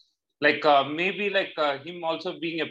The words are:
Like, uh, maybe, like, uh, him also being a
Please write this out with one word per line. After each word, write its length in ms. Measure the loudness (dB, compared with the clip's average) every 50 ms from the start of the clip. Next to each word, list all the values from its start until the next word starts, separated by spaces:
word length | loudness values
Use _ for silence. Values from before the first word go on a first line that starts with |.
| _ _ _ _ _ _ _ _
Like, 240 | 2 2 2 4 4
uh, 200 | 6 6 6 4
maybe, 460 | 2 -2 -4 -4 -4 -2 -2 -2 -2
like, 220 | 0 0 -2 -2 -2 -2
uh, 200 | -2 -2 -2 -4
him 260 | -8 -12 -12 -6 -4
also 340 | -4 -4 -4 -6 -8 -8 -6
being 220 | -6 -6 -4 -4
a 100 | -4 -6